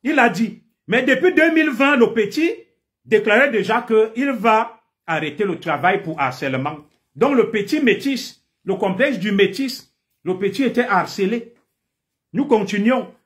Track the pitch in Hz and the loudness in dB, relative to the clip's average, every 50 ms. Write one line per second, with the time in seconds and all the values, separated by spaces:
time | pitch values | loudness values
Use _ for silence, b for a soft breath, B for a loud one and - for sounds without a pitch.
0 | - 254 311 269 240 240 - 175 233 208 - - _ _ _ _ _ - 202 247 | -2 0 2 4 2 2 2 0 -4 -4 -4 -14 _ _ _ _ _ -2 -2 0
1 | 254 269 254 262 302 370 - 311 311 330 320 320 311 311 254 214 269 277 294 254 | 2 2 0 2 2 2 4 4 4 4 4 2 0 0 0 0 2 2 4 4
2 | 233 202 - 226 208 202 - 302 320 349 466 - - _ _ _ _ _ _ _ | 4 2 2 -2 -2 -2 0 -2 -2 -2 -2 -6 -12 _ _ _ _ _ _ _
3 | _ 120 214 214 208 220 208 208 233 277 226 208 185 - 220 240 233 - 226 220 | _ 0 0 2 2 4 4 4 4 2 0 -2 -2 0 -2 -2 0 2 2 2
4 | 220 220 220 240 277 277 262 214 202 233 214 220 226 226 - _ _ _ _ _ | 2 2 -2 -4 -2 -2 -2 0 2 2 2 2 0 -2 -10 _ _ _ _ _
5 | _ - 160 156 156 147 143 - 208 196 165 135 - 165 147 143 - 180 202 196 | _ -4 -4 -4 -4 -6 -4 -4 -4 -4 -4 -4 -4 -4 -4 0 2 0 0 0
6 | - 165 151 - 139 127 127 - 147 135 131 127 135 147 156 151 - _ _ _ | -4 -8 -4 -2 -4 -4 -4 -4 -6 -4 -4 -4 -4 -6 -8 -10 -18 _ _ _
7 | _ _ _ 135 233 285 285 247 202 - - 214 202 - 302 302 285 233 180 - | _ _ _ 0 0 2 4 2 2 2 -2 -4 -2 -2 -2 0 2 2 0 2
8 | - 277 269 240 - - - _ _ _ _ _ _ 180 190 190 214 190 180 185 | -2 -4 -4 -4 -8 -12 -18 _ _ _ _ _ _ -6 -4 -2 -2 -4 0 0
9 | 262 302 254 185 175 214 196 196 196 185 - - 269 254 - - - _ _ _ | 0 0 0 -4 -2 -2 2 2 2 2 2 -4 -6 -6 -6 -12 -16 _ _ _
10 | _ _ _ _ _ 160 180 180 202 190 190 - 269 233 233 247 247 247 202 180 | _ _ _ _ _ -6 -6 -4 -4 -4 -2 0 -2 0 0 -2 -2 0 0 0
11 | 165 - - - 196 190 233 233 226 - _ _ _ _ _ _ _ _ _ _ | 0 -2 -4 -2 -2 -2 -2 -4 -6 -12 _ _ _ _ _ _ _ _ _ _
12 | _ _ _ _ _ _ - 196 277 - 247 214 202 - 202 202 202 233 262 247 | _ _ _ _ _ _ -4 -4 2 2 2 2 2 -2 -2 0 2 2 2 0
13 | - - - _ _ | -2 -8 -16 _ _